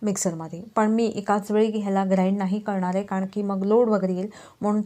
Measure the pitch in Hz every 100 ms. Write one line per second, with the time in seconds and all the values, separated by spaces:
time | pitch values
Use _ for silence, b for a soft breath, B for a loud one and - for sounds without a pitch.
0 | 208 190 185 165 160 165 226 - 214 220
1 | 226 - 196 202 196 214 220 214 202 190
2 | 190 190 185 202 190 208 214 196 180 185
3 | 196 190 190 208 202 196 196 226 240 208
4 | 190 180 208 B B B 208 214